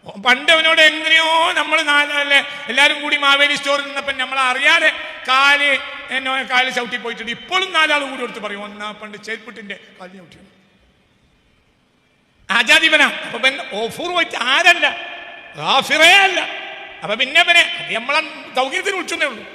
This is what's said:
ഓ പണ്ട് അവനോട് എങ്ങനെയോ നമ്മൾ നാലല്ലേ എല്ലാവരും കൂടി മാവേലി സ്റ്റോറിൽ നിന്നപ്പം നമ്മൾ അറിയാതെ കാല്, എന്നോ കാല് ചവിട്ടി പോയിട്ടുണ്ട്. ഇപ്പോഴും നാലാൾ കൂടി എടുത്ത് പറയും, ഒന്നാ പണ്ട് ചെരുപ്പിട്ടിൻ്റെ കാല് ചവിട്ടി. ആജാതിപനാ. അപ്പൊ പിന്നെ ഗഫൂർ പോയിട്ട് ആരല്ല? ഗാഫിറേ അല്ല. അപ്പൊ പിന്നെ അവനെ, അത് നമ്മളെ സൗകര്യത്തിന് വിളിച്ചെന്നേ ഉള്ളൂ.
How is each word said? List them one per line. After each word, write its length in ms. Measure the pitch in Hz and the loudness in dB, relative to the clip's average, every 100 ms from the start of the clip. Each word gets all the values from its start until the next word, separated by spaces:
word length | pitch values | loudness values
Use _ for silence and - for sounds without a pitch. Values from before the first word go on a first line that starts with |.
| - | -18
ഓ 40 | 202 240 | -4 0
പണ്ട് 240 | 254 302 | 2 4
അവനോട് 260 | 320 320 320 311 | 4 4 6 4
എങ്ങനെയോ 380 | 302 311 320 320 330 330 339 | 4 2 2 4 2 2 0
നമ്മൾ 200 | 294 311 302 | 0 0 2
നാലല്ലേ 500 | 294 294 294 285 277 269 - - | 2 2 -2 2 2 0 -12 -4
എല്ലാവരും 280 | 254 294 294 | 2 2 2
കൂടി 140 | 294 294 | -2 0
മാവേലി 320 | 285 277 285 285 | 2 4 2 0
സ്റ്റോറിൽ 260 | 277 285 277 | -2 -2 -2
നിന്നപ്പം 280 | 285 277 269 | -8 -6 -6
നമ്മൾ 160 | 254 269 254 | -4 0 0
അറിയാതെ 400 | 254 294 330 311 302 - - - | 2 4 4 2 -2 -14 -12 0
കാല്, 420 | 262 277 285 285 262 - - - 247 | 4 4 4 2 0 -4 -14 -8 -6
എന്നോ 160 | 262 262 240 | -4 -4 -2
കാല് 180 | 254 254 247 | 0 0 -4
ചവിട്ടി 220 | 240 240 | -6 -8
പോയിട്ടുണ്ട്. 280 | 226 233 226 233 | -8 -10 -10 -10
ഇപ്പോഴും 320 | - 370 381 339 | -4 -4 -2 0
നാലാൾ 240 | 311 294 277 | 2 0 -2
കൂടി 120 | 262 240 | -8 -10
എടുത്ത് 160 | 226 208 | -8 -10
പറയും, 180 | 202 208 | -10 -12
ഒന്നാ 200 | 208 214 208 | -12 -12 -12
പണ്ട് 160 | 214 208 208 | -16 -16 -12
ചെരുപ്പിട്ടിൻ്റെ 480 | 226 226 233 202 190 - - | -12 -12 -18 -16 -16 -16 -20
കാല് 120 | 185 190 | -20 -20
ചവിട്ടി. 200 | 165 - - _ _ _ _ _ _ _ _ _ _ _ _ _ _ _ _ _ _ _ - 208 | -20 -20 -20 _ _ _ _ _ _ _ _ _ _ _ _ _ _ _ _ _ _ _ -2 0
ആജാതിപനാ. 500 | 240 311 320 311 262 - - | 4 4 6 4 2 0 -10
അപ്പൊ 120 | 226 | -2
പിന്നെ 180 | 262 269 - | -2 -2 -8
ഗഫൂർ 360 | 202 226 214 349 349 | -6 -6 -6 -4 -2
പോയിട്ട് 220 | 330 - 240 | -2 -4 0
ആരല്ല? 320 | 285 359 349 294 233 - - - - - - | 2 4 4 0 -2 -12 -16 -16 -18 -18 -8
ഗാഫിറേ 520 | 156 262 - 294 330 392 392 | 0 0 2 4 6 6 4
അല്ല. 140 | 349 - - - - - - | 0 -6 -10 -14 -16 -18 -12
അപ്പൊ 120 | 165 220 | -8 -2
പിന്നെ 200 | 262 320 349 | 2 2 4
അവനെ, 180 | 339 311 - | 4 2 -4
അത് 120 | - 208 | -6 -6
നമ്മളെ 220 | 247 302 311 - - 254 | -2 -2 -4 -14 -8 -4
സൗകര്യത്തിന് 380 | 269 359 392 381 | -2 -2 -4 -6
വിളിച്ചെന്നേ 280 | 320 339 302 | -6 -4 -4
ഉള്ളൂ. 120 | 214 202 | -6 -16